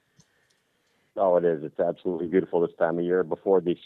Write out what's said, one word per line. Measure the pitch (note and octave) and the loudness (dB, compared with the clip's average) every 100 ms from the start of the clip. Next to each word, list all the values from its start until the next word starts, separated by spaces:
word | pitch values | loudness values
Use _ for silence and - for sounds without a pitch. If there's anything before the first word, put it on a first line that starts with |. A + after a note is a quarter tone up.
| _ _ _ _ _ _ _ _ _ _ _ G#2+ | _ _ _ _ _ _ _ _ _ _ _ -2
Oh, | G2 F2 | 2 4
it | |
is. | E2+ D#2 | 2 -2
It's | D2+ - | -6 -4
absolutely | F2 E2 F#2+ E2+ E2+ | -4 -2 -6 -6 0
beautiful | F2+ D#2+ F2 | 0 0 -2
this | E2+ - | -2 -2
time | E2 E2+ | -2 -2
of | |
year | F2 F#2 | -2 -2
before | E2 E2 G#2 F#2+ | -2 -4 0 0
the | F2 E2+ | 0 -4